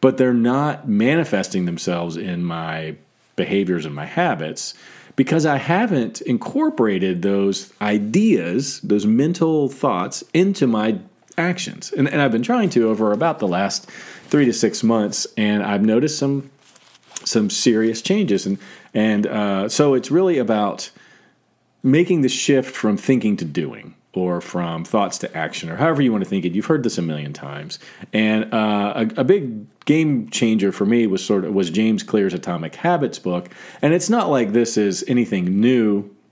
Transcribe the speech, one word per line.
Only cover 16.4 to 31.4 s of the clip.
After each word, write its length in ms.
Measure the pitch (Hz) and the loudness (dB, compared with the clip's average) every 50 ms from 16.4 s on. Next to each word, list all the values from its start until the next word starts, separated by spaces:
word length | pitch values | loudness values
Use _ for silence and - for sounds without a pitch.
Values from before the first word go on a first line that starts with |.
| 135 - _ _ _ _ - - _ _ - - _ - - - - | -4 -8 _ _ _ _ -20 -20 _ _ -20 -20 _ -16 -14 -10 -6
some 260 | - - 113 104 98 | -2 0 0 0 0
serious 520 | - - - 127 117 110 110 113 113 - | 0 0 2 2 2 4 2 0 0 -2
changes. 440 | - - 190 214 202 127 101 95 - | -2 0 0 2 2 2 0 0 0
And, 120 | 98 98 95 - - - - - - | -2 -4 -6 -6 -14 -20 -20 -14 -6
and, 360 | - 117 107 110 107 104 104 - | -2 0 2 2 2 0 0 -2
uh, 400 | - 107 104 101 98 95 98 110 | -2 -2 -2 -2 0 -2 -2 0
so 260 | - - 151 143 139 | 2 2 4 4 4
it's 160 | 127 - - | 2 2 0
really 280 | 139 175 190 185 170 135 | 0 2 2 2 2 2
about 520 | 117 104 113 104 104 101 - - - - - - - - - _ _ _ _ _ _ _ _ _ _ _ _ _ | 0 0 0 0 0 -2 -4 -6 -10 -16 -16 -20 -20 -20 -20 _ _ _ _ _ _ _ _ _ _ _ _ _
making 400 | - 131 135 160 180 180 180 160 | 0 2 4 4 4 4 2 2
the 60 | 135 123 | 2 0
shift 460 | - - - - 139 131 127 - - | 0 0 2 2 2 2 2 -2 -4
from 220 | - - 107 101 | -2 -2 0 0
thinking 400 | 95 - - 135 123 110 107 101 | 0 2 2 2 2 2 0 0
to 80 | - 85 | -2 -4
doing, 500 | 78 71 87 78 67 58 53 52 - - _ _ _ - | -6 -4 -6 -6 -6 -8 -12 -16 -20 -20 _ _ _ -4
or 260 | 95 92 90 87 87 | -2 -2 -2 -2 -4
from 440 | - - - 90 87 82 82 82 85 | -6 -6 -6 -4 -4 -4 -6 -8 -6
thoughts 340 | - - 107 101 90 - - | -2 -2 -2 0 -2 -4 -8
to 180 | - - - | -10 -8 -8
action, 340 | 80 80 78 - - - 82 | -6 -6 -6 -8 -8 -10 -8
or 60 | 85 | -4
however 260 | 95 147 165 160 143 | -2 0 0 2 2
you 80 | 139 123 | 2 2
want 140 | 110 101 95 | 2 0 -2
to 40 | - | -2
think 160 | 98 98 85 | -2 -2 -2
it. 80 | 90 | -2
You've 140 | 82 101 104 | -2 -2 0
heard 160 | - 120 117 | 0 0 0
this 160 | 120 113 - - | 0 -2 -2 -2
a 40 | |
million 300 | 85 82 78 76 73 73 | -4 -4 -4 -6 -8 -10
times. 460 | 69 - 69 69 71 71 73 - - - - - - - - - | -12 -12 -12 -12 -12 -12 -14 -14 -16 -18 -20 -20 -20 -20 -12 -4
And, 400 | - 107 110 107 110 110 110 110 | -2 0 0 2 2 0 -2 -2
uh, 400 | - 110 107 107 104 101 101 104 - | -2 -2 0 0 0 0 -2 -2 -2
a, 240 | - 113 110 - - | -2 -2 -2 -2 0
a 40 | 131 | 2
big 420 | 127 196 202 143 123 113 107 104 - _ _ - | 4 2 2 2 -4 -8 -10 -12 -16 _ _ 0
game 440 | - 147 160 160 151 139 120 107 - | 0 2 2 2 2 0 0 -2 -4
changer 420 | - - 120 113 110 107 95 98 | -4 0 2 2 2 2 2 0
for 140 | 95 - 101 | 0 0 2
me 200 | 101 117 120 113 | 2 2 4 2
was 180 | 104 95 92 - | 2 0 -2 0
sort 200 | - 104 98 | 0 0 0